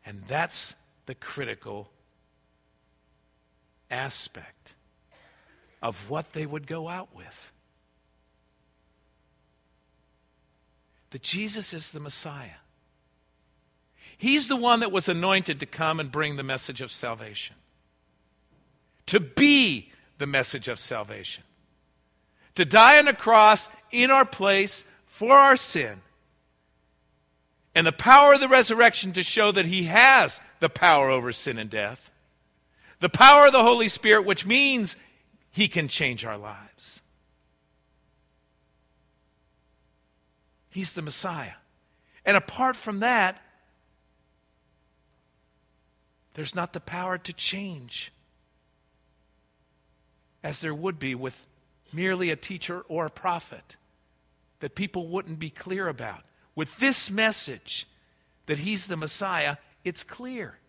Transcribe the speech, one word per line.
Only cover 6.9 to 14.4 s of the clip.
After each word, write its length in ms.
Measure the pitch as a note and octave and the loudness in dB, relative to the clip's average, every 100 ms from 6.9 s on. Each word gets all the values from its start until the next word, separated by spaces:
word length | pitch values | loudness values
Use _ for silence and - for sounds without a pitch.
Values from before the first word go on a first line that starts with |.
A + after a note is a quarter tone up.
| F3+ - - | -14 -16 -20
with. 360 | - - - _ _ _ _ _ _ _ _ _ _ _ _ _ _ _ _ _ _ _ _ _ _ _ _ _ _ _ _ _ _ _ _ _ _ _ _ | -20 -20 -20 _ _ _ _ _ _ _ _ _ _ _ _ _ _ _ _ _ _ _ _ _ _ _ _ _ _ _ _ _ _ _ _ _ _ _ _
That 100 | C3 | -12
Jesus 500 | - F3+ G#3+ G#3+ G3 | -8 -8 -6 -8 -8
is 200 | E3+ D#3 | -10 -12
the 80 | D3+ | -12
Messiah. 600 | D3 - D#3+ C#3+ A#2 - _ _ _ _ _ _ _ _ _ _ _ _ _ _ - - | -12 -10 -12 -16 -20 -20 _ _ _ _ _ _ _ _ _ _ _ _ _ _ -20 -6
He's 300 | A#3 D4 | 0 0